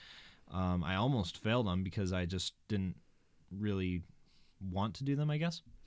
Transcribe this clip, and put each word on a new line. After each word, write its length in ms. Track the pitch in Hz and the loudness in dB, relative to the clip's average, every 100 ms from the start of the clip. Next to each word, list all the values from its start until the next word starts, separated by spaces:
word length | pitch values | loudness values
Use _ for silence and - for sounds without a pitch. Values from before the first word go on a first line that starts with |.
| - - - - - | -20 -20 -20 -20 -6
um, 340 | 92 92 90 | 0 2 2
I 120 | 78 92 | 2 2
almost 420 | 123 131 85 - | 4 2 0 -2
failed 280 | 107 120 107 | 2 2 4
them 160 | 90 | 2
because 280 | 95 104 95 | 0 0 0
I 140 | 92 87 | 0 0
just 280 | 92 - - - | -2 -4 -6 -2
didn't 280 | 101 92 - - _ _ _ - | 0 0 -4 -12 _ _ _ -14
really 520 | 98 104 98 92 90 87 - - - - - 98 | -4 0 0 0 0 -4 -14 -20 -20 -20 -10 -4
want 240 | 90 107 - | -2 -2 -2
to 80 | |
do 120 | 135 139 | -2 0
them, 140 | 151 | 0
I 80 | 151 | 0
guess. 240 | 170 165 - - | -2 -4 -10 -20